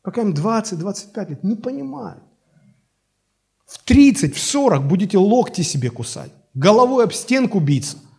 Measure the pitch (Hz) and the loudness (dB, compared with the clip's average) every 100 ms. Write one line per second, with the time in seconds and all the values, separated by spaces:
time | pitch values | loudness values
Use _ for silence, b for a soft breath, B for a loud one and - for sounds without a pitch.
0 | - 240 208 147 190 226 220 170 165 - | -8 -4 -2 -2 -2 -2 -4 -8 -8 -8
1 | - - 180 143 190 220 247 277 269 269 | -12 -12 -10 -6 -4 -4 -6 -8 -10 -12
2 | 208 - _ _ _ _ _ _ _ _ | -14 -16 _ _ _ _ _ _ _ _
3 | _ _ _ _ _ _ _ - - 262 | _ _ _ _ _ _ _ -18 2 6
4 | 277 214 151 - - 285 269 143 139 180 | 6 6 -2 -4 -4 0 2 2 0 0
5 | 196 196 196 247 240 - 170 139 123 113 | 2 2 4 2 0 -4 -4 -4 -6 -6
6 | 113 - - _ _ 131 165 220 254 262 | -12 -12 -16 _ _ 0 4 4 4 2
7 | 220 - - 262 247 196 143 139 - - | 0 -2 -2 0 2 0 2 0 -2 -12
8 | _ | _